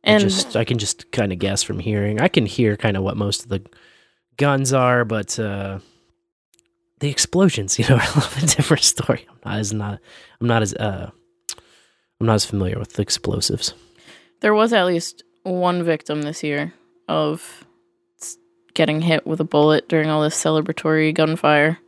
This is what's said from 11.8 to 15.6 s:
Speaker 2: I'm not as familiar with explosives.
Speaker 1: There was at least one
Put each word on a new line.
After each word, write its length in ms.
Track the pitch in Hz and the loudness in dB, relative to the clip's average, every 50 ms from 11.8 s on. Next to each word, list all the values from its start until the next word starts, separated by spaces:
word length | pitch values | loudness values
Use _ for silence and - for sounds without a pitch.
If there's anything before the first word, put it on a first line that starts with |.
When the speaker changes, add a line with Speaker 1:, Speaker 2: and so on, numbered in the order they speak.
| _ _ _ _ _ _ _ _ | _ _ _ _ _ _ _ _
Speaker 2:
I'm 80 | 110 | 2
not 80 | 113 110 | 2 2
as 100 | 104 - | 2 2
familiar 320 | - - 101 95 90 98 - | 0 -2 -2 -2 -2 -2 -6
with 200 | 107 - - - | -8 -8 -4 -6
explosives. 760 | 104 - - - - - 95 90 - - - - - - - _ _ _ _ _ _ - - - _ _ _ _ | -4 -2 -4 -4 -2 -4 -2 -2 -2 -2 -4 -2 -4 -6 -8 _ _ _ _ _ _ -20 -20 -20 _ _ _ _
Speaker 1:
There 120 | - 214 214 | 2 2 4
was 200 | 214 220 233 233 | 4 4 4 4
at 120 | 208 180 | 2 2
least 380 | 180 180 170 170 - - - _ _ _ _ _ | 2 0 0 -2 -6 -12 -16 _ _ _ _ _
one 400 | 190 185 180 | -6 -2 0